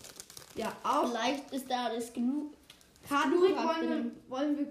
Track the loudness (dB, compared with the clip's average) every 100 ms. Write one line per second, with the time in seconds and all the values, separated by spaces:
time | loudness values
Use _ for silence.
0 | -18 -16 -16 -18 -14 -6 -6 -4 0 2
1 | 2 0 0 -2 -4 -8 -4 -2 -2 -2
2 | -6 -2 0 0 -4 -12 -20 -20 -20 -16
3 | -2 0 4 6 6 6 2 2 2 0
4 | -2 -6 -8 -2 0 0 -2